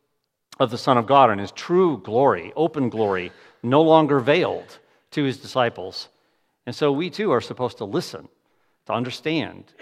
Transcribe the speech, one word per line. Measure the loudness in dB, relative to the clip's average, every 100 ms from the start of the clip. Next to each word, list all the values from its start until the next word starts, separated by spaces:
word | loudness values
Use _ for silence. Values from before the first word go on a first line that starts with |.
| _ _ _ _ _ -2
of | -2
the | 0
Son | 0 0
of | 4
God | 6 6
and | 4
his | -4
true | -10 -2 2 2 0
glory, | -2 2 2 2 -4
open | -2 -2 -2 -4
glory, | 0 0 -2 -4 -12 -20 _
no | 0 4
longer | 6 6 4 2
veiled | 2 2 0 -4 -10 -20 _ _ _
to | -4
his | -4 -4
disciples. | -6 -2 0 -2 -12 -12 -16 _ _ _ _ _ -14
And | -2
so | -2
we | 0 -4
too | -4 -2
are | 0
supposed | -2 -6 -6 -6
to | -6
listen, | -6 -6 -12 -18 _ _ _ _ _
to | -6
understand, | -4 -4 -6 -4 -4 -6 -10 -20 _